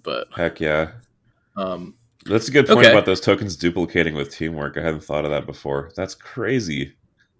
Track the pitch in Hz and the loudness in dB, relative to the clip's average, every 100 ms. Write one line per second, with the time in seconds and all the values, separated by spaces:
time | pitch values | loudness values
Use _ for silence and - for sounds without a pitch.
0 | - 62 - - 85 - 78 76 80 - | -8 -8 -8 -4 -4 -2 -2 0 -2 -8
1 | _ _ _ _ _ 101 95 87 92 _ | _ _ _ _ _ -10 -8 -8 -12 _
2 | _ _ - 113 139 139 - 220 117 107 | _ _ -2 -2 2 4 6 8 8 8
3 | 95 92 - 98 104 82 87 87 87 87 | 4 0 2 2 0 -2 -2 0 -2 0
4 | 80 76 69 - 80 80 71 73 82 78 | 0 -2 -8 -6 -8 -6 -8 -4 -4 -4
5 | - 73 76 73 69 69 73 69 71 - | -4 -4 -2 -4 -6 -12 -6 -6 -6 -10
6 | 95 - - 131 107 131 85 71 67 _ | -10 -12 -16 -8 -4 -2 -4 -6 -8 _
7 | _ _ _ | _ _ _